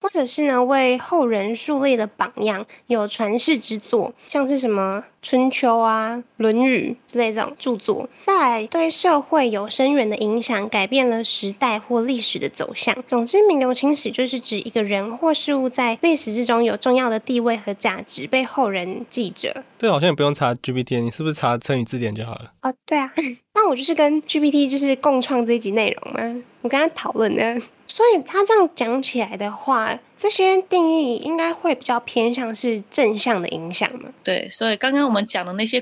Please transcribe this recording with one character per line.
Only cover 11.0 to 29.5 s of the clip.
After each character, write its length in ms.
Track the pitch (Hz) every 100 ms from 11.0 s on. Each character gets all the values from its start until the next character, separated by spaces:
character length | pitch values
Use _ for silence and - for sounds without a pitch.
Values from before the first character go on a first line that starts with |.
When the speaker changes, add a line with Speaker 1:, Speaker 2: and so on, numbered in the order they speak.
| 254
Speaker 1:
了 140 | 226
时 280 | 226 - 202
代 280 | 202 254 214
或 220 | - 240
历 200 | 240 247
史 160 | 214 -
的 100 | 143
走 220 | - - -
向。 200 | - 254 -
总 180 | 247 233
之， 220 | 392 415
名 120 | 302
留 140 | 254
青 220 | 254 277 294
史 160 | 226
就 160 | - 254
是 120 | 254
指 180 | - 208
一 100 | 226
个 140 | 226
人 340 | 202 202 208 240
或 160 | 330
事 220 | 294 - 277
物 140 | 254
在 280 | 254 240 233
历 140 | 339 302
史 180 | -
之 120 | 214 240
中 180 | 233
有 140 | 233 208
重 160 | 262
要 160 | 254 247
的 80 | 220
地 220 | - 247
位 160 | 233 226
和 160 | 202
价 280 | 202 196 190
值， 260 | 202 - 269
被 160 | 262
后 260 | 247 - 233
人 360 | 190 175 185 240
记 200 | - 196
着。 340 | - - - - _
Speaker 2:
这 80 | 226
个 60 |
好 60 | 151
像 100 | 175
也 40 |
不 80 | 151
用 140 | 143 147
查 180 | 131 123
G 160 | -
P 100 | 127
T， 160 | 127 123
你 100 | 117
是 140 | -
不 60 | 160
是 40 |
查 240 | 147 127 120
成 220 | - 135
语 40 |
字 140 | 113 127
典 160 | 117
就 120 | 107 113
好 100 | -
了？ 160 | 120 _
Speaker 1:
哦， 120 | 262 254 -
对 120 | 302
啊。 140 | 262 -
<laughs> 360 | 285 240 _ 415
但 80 | 415
我 100 | 254
就 80 |
是 120 | 269 320
跟 260 | 294 302
G 160 | - 311
P 120 | 294
T 160 | 285 277
就 100 | 277
是 180 | 277 262
共 240 | 302 262
创 240 | 247 254 233
这 80 |
一 60 | 233
集 120 | 220
内 180 | 214 208
容 240 | - -
嘛， 300 | 226 233 240 240 _
我 80 | 240
跟 100 | 269
他 80 | 320
讨 240 | - -
论 200 | 233 220 -
的。 260 | 226 240 - _ -
所 180 | - 466
以 140 | 381 262
他 180 | 381
这 140 | 403 440
样 100 | 339
讲 300 | - 226 262
起 160 | 262 247
来 180 | 202 196
的 140 | 208